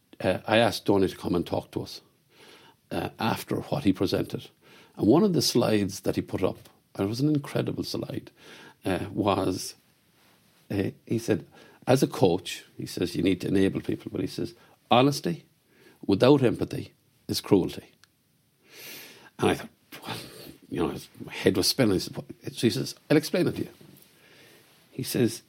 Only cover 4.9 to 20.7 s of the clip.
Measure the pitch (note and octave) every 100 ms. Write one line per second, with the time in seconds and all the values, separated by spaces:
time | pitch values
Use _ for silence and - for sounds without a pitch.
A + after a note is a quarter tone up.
4.9 | - G2+ D3+ G#3+ D#3+ - B2 A2 G#2+ F#2+
5.9 | F#2+ F#2+ F#2+ - G#2 - - - _ _
6.9 | - G2+ A#2 D3 D3+ C#3+ - A#2 - -
7.9 | - - - - _ - - - _ -
8.9 | F2 G2 G2 G2+ F#2+ F#2+ F#2 - - _
9.9 | _ _ _ _ _ _ _ - G2+ -
10.9 | - - A2+ - F#2+ - - - - -
11.9 | C3+ C#3+ - F#2+ F2+ - - - - -
12.9 | - F2 - F2+ F2+ - G2 F#2+ - -
13.9 | G#2+ - - F#2 - - - _ _ -
14.9 | A#2 C#3 C#3+ F2 D#2 - _ _ _ -
15.9 | _ - G2 B2 C#3+ A#2+ F2 - - G2+
16.9 | _ _ _ - G#2+ - F#2+ D#2+ - -
17.9 | _ _ _ _ _ _ _ _ - -
18.9 | - - - - - - - - _ _
19.9 | - - - - - - - -